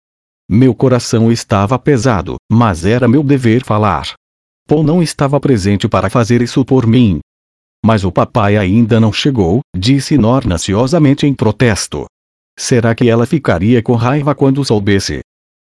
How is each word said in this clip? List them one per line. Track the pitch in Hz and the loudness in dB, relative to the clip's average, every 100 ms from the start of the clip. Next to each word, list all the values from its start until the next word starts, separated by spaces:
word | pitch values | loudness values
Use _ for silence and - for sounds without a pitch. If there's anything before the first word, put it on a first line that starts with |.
| _ _ _ _ - | _ _ _ _ -2
Meu | 123 131 | 2 2
coração | - 135 123 - 117 113 | 2 0 0 0 0 2
estava | 113 - 101 101 127 | 0 -2 -2 0 -2
pesado, | - 127 127 98 92 - - | 0 0 0 -2 -4 -10 -2
mas | 110 113 82 92 | 2 2 0 -2
era | 123 123 | 0 2
meu | 139 | 2
dever | 139 139 120 120 | 2 0 2 0
falar. | - 107 107 76 - - _ _ _ _ - | 0 -2 0 -2 -6 -16 _ _ _ _ -2
Paul | 151 | 0
não | 151 175 | 2 0
estava | 160 - 139 143 | -2 -2 -2 0
presente | 143 113 95 101 110 | 0 0 0 -2 0
para | 95 98 | -2 0
fazer | 127 110 120 | -2 0 0
isso | 120 143 | 0 -2
por | 127 131 113 | 0 0 2
mim. | 127 110 76 - _ _ _ _ _ | 2 2 0 -8 _ _ _ _ _
"Mas | - 110 | 0 0
o | 92 | 0
papai | 135 113 123 101 104 | -2 -2 0 0 0
ainda | 92 113 110 113 | 2 0 2 2
não | 110 | 2
chegou", | - 147 123 85 117 - | 0 -2 0 0 -2 -4
disse | 92 107 139 - 147 | -4 0 -2 0 0
Norna | 110 131 95 85 | 2 0 -2 -4
ansiosamente | - 98 127 170 139 143 147 | -2 -2 0 2 2 2 0
em | |
protesto. | 131 110 - 120 98 - 71 - _ _ _ _ - | 0 -2 0 0 0 -6 -10 -12 _ _ _ _ -14
Será | - 123 117 | -2 0 0
que | 113 120 | 0 2
ela | 113 | 2
ficaria | - 170 - 87 104 123 | 0 -2 -2 0 2 2
com | 117 | 2
raiva | 120 120 147 147 | 0 0 -2 -2
quando | 143 135 139 | 0 0 0
soubesse? | 131 107 101 98 - 67 - _ _ _ | 0 0 2 0 -2 -8 -12 _ _ _